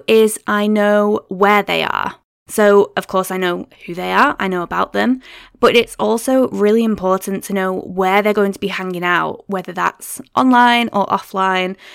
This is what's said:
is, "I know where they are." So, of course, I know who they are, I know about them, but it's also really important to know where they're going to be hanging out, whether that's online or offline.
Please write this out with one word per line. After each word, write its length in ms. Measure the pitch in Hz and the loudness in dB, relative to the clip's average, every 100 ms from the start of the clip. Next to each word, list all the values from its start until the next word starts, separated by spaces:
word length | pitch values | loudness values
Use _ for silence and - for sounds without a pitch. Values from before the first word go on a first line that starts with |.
| - | 2
is, 320 | 220 220 - - | 4 4 0 -4
"I 200 | 208 208 | -2 0
know 580 | 214 208 208 208 214 - | 2 2 2 2 -2 -4
where 340 | 185 202 208 | 0 2 4
they 220 | 196 170 | 2 -2
are." 320 | 156 50 - - _ _ - | -2 -4 -6 -10 _ _ -8
So, 440 | - 208 202 - - | 2 4 6 4 -2
of 100 | - | -4
course, 240 | 190 185 | -4 -4
I 60 | 185 | -4
know 300 | 185 175 - _ - | -4 -4 -10 _ -14
who 100 | 170 | -10
they 160 | 180 | -2
are, 240 | 185 269 - | 0 0 0
I 100 | 196 | -4
know 140 | 180 | -4
about 300 | 170 175 190 | -4 -4 -4
them, 280 | 202 214 254 - - - - | -2 -2 -2 -6 -20 -20 0
but 160 | 233 240 | 2 2
it's 200 | 233 - | 0 -2
also 520 | 208 226 - 262 254 | -2 -2 0 0 0
really 340 | 196 208 226 | 0 2 2
important 600 | 226 202 185 190 196 196 - | 0 -2 -2 -2 -4 -8 -6
to 80 | |
know 200 | 196 190 | -4 -4
where 480 | 185 - 185 185 196 | -6 -6 -2 0 2
they're 120 | 208 | 2
going 180 | 208 202 | 2 0
to 80 | 190 | -2
be 80 | 196 | -8
hanging 360 | 185 185 175 | -8 -8 -6
out, 420 | 175 175 156 - - | -2 0 -2 -6 -10
whether 240 | 196 175 | -10 -8
that's 500 | 180 175 - - - - - | -4 -4 -4 -12 -16 -6 0
online 540 | 254 247 240 240 233 | 4 6 6 4 0
or 160 | 202 190 | -2 -2
offline. 680 | 196 - 196 190 185 185 196 - | -4 -4 -4 0 0 -2 -6 -16